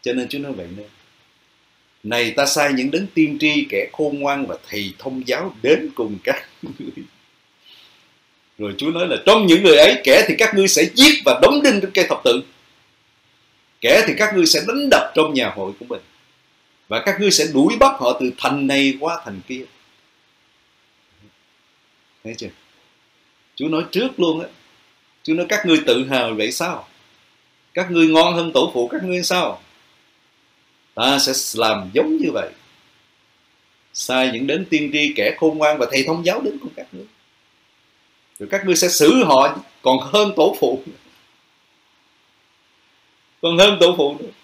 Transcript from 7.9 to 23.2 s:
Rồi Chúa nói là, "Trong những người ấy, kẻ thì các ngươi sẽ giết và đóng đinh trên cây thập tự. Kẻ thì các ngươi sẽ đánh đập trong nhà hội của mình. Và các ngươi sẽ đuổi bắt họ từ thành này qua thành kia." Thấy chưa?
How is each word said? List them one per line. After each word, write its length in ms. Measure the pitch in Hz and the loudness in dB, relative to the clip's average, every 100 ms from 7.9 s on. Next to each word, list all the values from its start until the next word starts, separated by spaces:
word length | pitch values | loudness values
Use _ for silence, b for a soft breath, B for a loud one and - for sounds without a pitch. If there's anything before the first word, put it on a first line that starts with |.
| b b _ _ _ _ - | b b _ _ _ _ -12
Rồi 160 | 104 92 | -10 -6
Chúa 120 | 143 | -6
nói 180 | 170 180 | -4 -4
là, 80 | 120 190 | 0 4
"Trong 200 | 220 190 | 4 6
những 160 | 165 | 4
người 140 | 190 147 | 6 8
ấy, 240 | 156 - | 8 4
kẻ 200 | 131 160 214 | 4 4 4
thì 60 | 151 | 0
các 160 | 220 | 0
ngươi 140 | 202 190 | 2 2
sẽ 160 | 202 170 | 2 0
giết 200 | - 294 294 | 4 4 6
và 140 | - - | 2 4
đóng 180 | 226 285 | 4 6
đinh 160 | 285 208 | 2 2
trên 100 | 185 | 0
cây 120 | 190 165 | -2 0
thập 120 | 143 | 0
tự. 180 | 127 117 - _ _ _ _ _ _ _ _ _ _ _ _ _ | 0 0 -4 _ _ _ _ _ _ _ _ _ _ _ _ _
Kẻ 240 | 117 180 220 | 2 4 2
thì 80 | - | 0
các 160 | 214 | 0
ngươi 120 | 196 160 | 2 2
sẽ 140 | 160 185 | 2 0
đánh 220 | 269 285 | -4 2
đập 220 | 185 - | 2 2
trong 200 | - 156 | 0 0
nhà 160 | 139 110 | 0 -4
hội 220 | 101 95 101 | -6 -10 -10
của 60 | 123 | -12
mình. 120 | - _ _ _ _ _ _ _ _ _ | -14 _ _ _ _ _ _ _ _ _
Và 140 | 113 202 | -4 -2
các 140 | 196 | 0
ngươi 100 | 208 | 2
sẽ 140 | 180 226 | 2 2
đuổi 220 | 143 160 233 | 2 2 4
bắt 120 | 269 - | 0 2
họ 180 | 123 123 | -2 -2
từ 100 | 131 - | -6 -4
thành 280 | 135 139 135 | -4 -2 0
này 300 | 139 139 131 | 0 0 -2
qua 220 | 156 147 | -6 -8
thành 160 | - 95 - | -10 -16 -14
kia." 160 | 127 127 _ _ _ _ _ _ _ _ _ _ _ _ _ _ 90 101 _ _ _ _ _ _ _ _ _ | -16 -16 _ _ _ _ _ _ _ _ _ _ _ _ _ _ _ _ _ _ _ _ _ _ _ _ _
Thấy 100 | 110 | -16
chưa? 140 | 113 104 _ _ _ _ _ _ _ | -14 -16 _ _ _ _ _ _ _